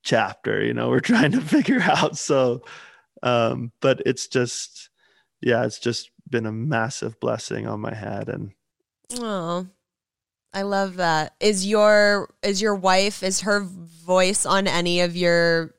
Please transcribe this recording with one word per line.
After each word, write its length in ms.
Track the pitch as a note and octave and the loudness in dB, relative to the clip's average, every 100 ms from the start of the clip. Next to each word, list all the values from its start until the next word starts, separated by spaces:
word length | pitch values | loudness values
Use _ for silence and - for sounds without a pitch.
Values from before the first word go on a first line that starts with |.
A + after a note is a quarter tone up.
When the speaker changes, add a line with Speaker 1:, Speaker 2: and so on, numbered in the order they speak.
Speaker 1:
chapter, 600 | - A#2 G2 - A2+ G#2 | 0 0 0 -4 -4 -2
you 100 | A2+ | -2
know, 140 | A#2+ A#2+ | -2 0
we're 100 | B2 | 0
<laughs> 0 | |
trying 320 | - A#3 D3+ | 2 2 4
to 80 | A#3+ | 2
figure 400 | - D4+ - C4 | 2 0 2 0
out. 340 | - D3+ D3+ D#3 | 2 2 0 -4
So, 440 | - C#3 B2+ B2 - - - - _ - | 0 2 2 -2 -8 -20 -20 -20 _ -6
um, 500 | B2 A#2+ A#2 B2+ A#2 _ | 0 2 2 -2 -8 _
but 200 | C3+ A#2 - | 2 2 0
it's 200 | - - | -2 -2
just, 600 | C3 A#2+ - - - - _ _ _ _ _ | -2 -2 -4 -12 -18 -20 _ _ _ _ _
yeah, 220 | A#2+ A#2 | 0 0
it's 140 | A#2+ - | 0 -4
just 320 | A#2 A2+ - _ - | -6 -6 -10 _ -6
been 180 | A#2+ A2 | -4 -4
a 60 | |
massive 680 | A2 A#2 A#2 A2+ - - A#2 | -6 -2 0 -2 -4 -10 -6
blessing 460 | B2 A#2 - A#2 A2+ | -4 -4 -6 -8 -6
on 140 | G#2+ | -6
my 140 | A2+ | -8
head. 340 | A2+ G2+ G2+ A2 | -8 -8 -8 -8
And 240 | G2+ G#2 _ _ _ _ _ _ B3 | -10 -12 _ _ _ _ _ _ -10
Speaker 2:
Oh, 480 | A#3 G3 E3 F3 F#3 _ _ _ _ _ _ _ _ | -6 -6 -6 -6 -8 _ _ _ _ _ _ _ _
I 80 | F#3+ | -8
love 340 | G3+ G3 G3 F3+ | -4 -2 -2 -2
that. 380 | E3+ D#3 D#3 _ | 0 0 -2 _
Is 260 | G#3 G3 G3 | 0 0 0
your, 640 | G#3+ G#3 G#3 G#3 G3+ - _ | 4 6 6 6 2 -4 _
is 180 | G3+ F#3+ | -4 0
your 120 | G#3+ | 0
wife, 480 | G3+ F#3 F#3 G3+ - | 2 2 4 2 -2
is 180 | F#3+ F#3+ | -4 -2
her 180 | G3 G#3 | 0 -2
voice 880 | F#3+ F#3 E3 E3 E3 F#3 F#3 G#3 - | -2 -12 -20 -16 0 4 4 2 2
on 200 | F#3+ G3 | 2 2
any 340 | D#3+ F3 F3 | 0 2 2
of 160 | F3 F3 | 0 2
your 580 | F3 E3+ E3+ E3 D#3+ | 2 4 4 2 -2